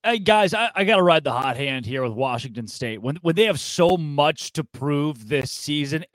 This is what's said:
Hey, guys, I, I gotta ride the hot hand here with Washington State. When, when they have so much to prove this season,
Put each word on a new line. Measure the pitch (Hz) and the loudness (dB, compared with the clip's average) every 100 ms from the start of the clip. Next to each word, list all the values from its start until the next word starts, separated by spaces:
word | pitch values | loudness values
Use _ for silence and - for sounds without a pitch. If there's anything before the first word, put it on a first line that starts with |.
Hey, | 214 233 | 0 0
guys, | 196 214 196 214 | 4 4 4 2
I, | 226 | -2
I | - | 0
gotta | 196 208 | 2 4
ride | 180 160 | 6 4
the | 143 | 2
hot | 120 135 120 | -2 -2 -2
hand | 139 131 110 | -4 -4 -4
here | 131 | -4
with | 127 | -4
Washington | 110 131 120 135 113 110 | -2 -2 -4 -6 -10 -12
State. | - 120 110 | -8 -8 -6
When, | 120 160 | -6 -2
when | 170 165 | 0 2
they | 220 | 2
have | 156 | 2
so | - - 175 185 | -4 2 2 2
much | 156 143 147 160 - | -2 2 2 2 -6
to | - | -8
prove | 151 - 139 143 151 135 107 | -8 -6 -2 0 -2 -4 -4
this | 147 131 | -4 -2
season, | - - 147 139 156 170 | -8 -4 -4 -2 -6 -6